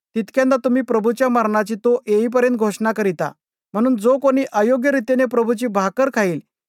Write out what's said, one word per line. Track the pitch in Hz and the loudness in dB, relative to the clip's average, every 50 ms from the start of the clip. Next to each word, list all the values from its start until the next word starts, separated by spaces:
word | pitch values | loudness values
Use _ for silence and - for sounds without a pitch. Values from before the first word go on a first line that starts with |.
| _ _ - | _ _ -6
तितक्यांदा | 220 202 - - 269 262 262 269 | -6 -6 -4 0 0 2 2 2
तुम्ही | 247 - 262 247 262 240 | 0 0 0 0 0 0
प्रभूच्या | - 226 220 202 240 233 - 262 254 | 0 -2 0 0 0 0 0 0 0
मरणाची | 240 240 220 214 214 214 214 208 226 | 2 0 0 0 0 0 -2 -2 -4
तो | 202 - 240 240 240 - | -2 0 0 0 0 0
येईपर्यंत | 214 208 208 226 240 233 247 247 254 247 | 0 0 0 0 0 0 2 2 2 0
घोषणा | 220 220 214 185 - 220 220 214 | 0 -2 -2 -2 -2 -2 -2 -2
करिता. | 214 214 196 170 156 160 143 - _ _ _ _ _ _ _ - | 0 -2 -2 -2 -2 -4 -6 -8 _ _ _ _ _ _ _ -4
म्हणून | 202 233 262 254 | 0 0 0 0
जो | 208 196 240 269 262 | 0 2 2 2 2
कोणी | 277 269 262 254 - - - | 2 2 2 2 0 -2 0
अयोग्य | 214 214 233 262 254 240 285 | 0 2 2 2 2 0 0
रीतीने | 277 269 214 254 262 254 262 | 0 0 0 0 0 0 0
प्रभूची | 233 247 233 233 220 240 220 247 | 0 0 0 0 0 -2 -2 -2
भाकर | 240 190 202 190 190 - - 269 269 - | -2 -2 0 -2 -2 0 -2 -2 -2 0
खाईल | 233 202 180 165 139 - _ _ _ _ | 0 0 0 -2 -4 -8 _ _ _ _